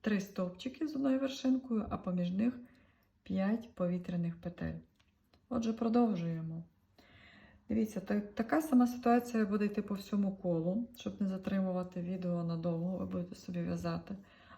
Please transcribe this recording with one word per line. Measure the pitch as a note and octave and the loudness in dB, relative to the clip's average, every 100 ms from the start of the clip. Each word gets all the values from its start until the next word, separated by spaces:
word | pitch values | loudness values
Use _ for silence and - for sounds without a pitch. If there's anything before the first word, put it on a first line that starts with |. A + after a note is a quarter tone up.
три | - G#3 | 0 0
стовпчики | F3+ - F3+ - B3+ - D#4 | 0 -4 -4 -4 -8 -6 -6
з | C4+ | 0
одною | C4+ C4 | 2 2
вершинкою, | C4+ - C4 C4 - A3+ - | 0 0 2 2 2 -2 0
а | G3 | -2
поміж | - F3+ F3 | -2 0 0
них | F#3 A#3 B3+ - - - _ _ _ | 2 2 0 -8 -20 -20 _ _ _
п'ять | - F#3+ F#3+ A3+ - - | -4 0 2 0 -2 -2
повітряних | F3+ F3+ F3 F3 E3+ E3+ | 0 0 -2 -2 -2 -2
петель. | F3 E3+ E3 E3 - _ _ _ _ _ _ | -8 -6 -6 -6 -12 _ _ _ _ _ _
Отже, | A#3+ A3+ | -2 0
продовжуємо. | A3+ A3+ A#3 A#3+ F#3 E3+ E3 E3 E3 E3 _ _ - - - - - - - - | 0 4 6 6 4 0 -2 -4 -8 -10 _ _ -20 -20 -20 -20 -20 -20 -20 -2
Дивіться, | A3 G#3+ - | 0 0 -2
та-, | F#3 G#3 | -2 -2
така | G#3 - A3+ D4+ | -2 -4 0 2
сама | D#4 B3 B3 | 4 6 6
ситуація | - A#3+ A#3+ A#3+ A3+ G#3+ | 4 4 4 4 0 2
буде | G3+ G#3 | 2 2
йти | G#3 | 0
по | G3+ G3 | -2 -6
всьому | - G#3 G3 F#3+ | -2 0 0 0
колу, | F3+ E3 E3 G3 A#3+ - | 0 2 2 0 -2 -6
щоб | - F#3+ | -8 -2
не | G3 | -2
затримувати | F#3+ F#3+ G3 F#3 F3+ F3+ F3+ | -2 0 0 2 0 -2 -4
відео | F3 F#3 F3+ F3 E3+ | -4 -2 0 0 0
надовго, | E3 E3+ E3 F3 F#3 | 0 0 0 0 -2
ви | F#3 | -2
будете | F3+ F3 - | -4 -4 -8
собі | - F3+ | -6 -4
в'язати. | E3+ F3 E3+ E3+ - G3 - - - | -2 -2 -2 -4 -6 -10 -12 -20 -20